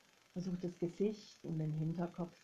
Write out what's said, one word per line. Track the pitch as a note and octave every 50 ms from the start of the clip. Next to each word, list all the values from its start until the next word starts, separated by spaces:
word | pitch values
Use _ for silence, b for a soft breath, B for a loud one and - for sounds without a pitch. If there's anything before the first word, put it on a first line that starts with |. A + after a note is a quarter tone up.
| - - - - - - -
Versucht | F3+ F3 F#3+ F3 - -
das | F3 -
Gesicht | - F3 E3+ - - G3 A3 G#3+ - - - - - -
und | E3+ E3 D#3
den | D#3 D#3
Hinterkopf | D3+ D#3 D#3 D#3+ F3 F3 E3+ F3 - - E3+ F3 - -